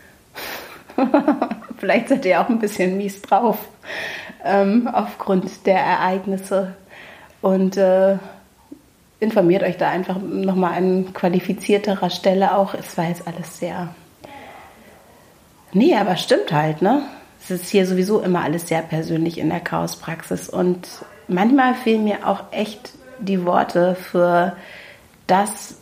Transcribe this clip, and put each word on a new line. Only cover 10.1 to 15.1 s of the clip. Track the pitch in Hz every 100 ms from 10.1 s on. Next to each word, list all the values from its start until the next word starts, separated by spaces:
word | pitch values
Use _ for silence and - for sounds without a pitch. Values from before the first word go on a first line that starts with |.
| 190
noch | 185 196 190
mal | 185 175
an | 175 185 185 185
qualifizierterer | - 185 180 - 208 - 202 208 190 180
Stelle | - 196 190 196 196
auch. | 196
Es | - - -
war | 170
jetzt | 175 -
alles | 175 165 -
sehr, | 175 185 170 170 - _ - - - - - - - - -